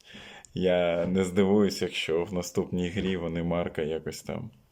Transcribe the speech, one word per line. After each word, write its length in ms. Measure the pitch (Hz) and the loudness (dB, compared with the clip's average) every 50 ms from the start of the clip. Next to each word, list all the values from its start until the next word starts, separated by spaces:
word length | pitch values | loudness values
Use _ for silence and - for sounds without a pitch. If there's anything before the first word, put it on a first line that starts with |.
| _ - - - - - - - - - - | _ -20 -20 -18 -18 -18 -20 -20 -20 -10 -4
Я 520 | - 90 92 90 90 87 87 85 87 85 | 0 2 4 4 4 4 4 2 2 0
не 180 | 90 90 95 95 | 2 2 2 2
здивуюсь, 580 | 90 87 101 98 95 101 107 101 95 98 - | 2 4 4 4 6 6 6 4 4 2 0
якщо 420 | 98 90 - - - - 80 82 85 | -4 -4 -2 -4 -2 0 0 0 0
в 100 | - 90 | 0 -2
наступній 560 | 90 87 - - 101 90 - - 90 90 87 | -4 -4 -2 -2 -2 -2 0 -2 -2 -2 -2
грі 280 | 87 101 90 92 95 | -2 -2 -2 0 -2
вони 260 | 90 85 82 82 85 85 | -2 -4 -4 -2 -2 -2
Марка 380 | 85 85 87 87 - - - | 0 0 0 -2 -2 -2 -4
якось 400 | 80 73 80 78 - 78 78 - | -2 -2 -2 -4 -6 -8 -10 -10
там 280 | - - 80 82 - - - _ _ _ | -8 -8 -8 -8 -8 -10 -14 _ _ _